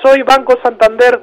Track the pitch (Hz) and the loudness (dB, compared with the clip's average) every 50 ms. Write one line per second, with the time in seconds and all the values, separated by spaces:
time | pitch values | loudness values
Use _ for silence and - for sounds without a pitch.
0 | - 269 269 277 262 220 262 277 254 254 254 247 - 247 233 208 220 214 220 226 | 0 0 0 0 0 0 -2 0 0 -2 -2 -2 -2 -4 -2 0 -2 0 0 0
1 | 247 247 247 226 | 0 0 0 -2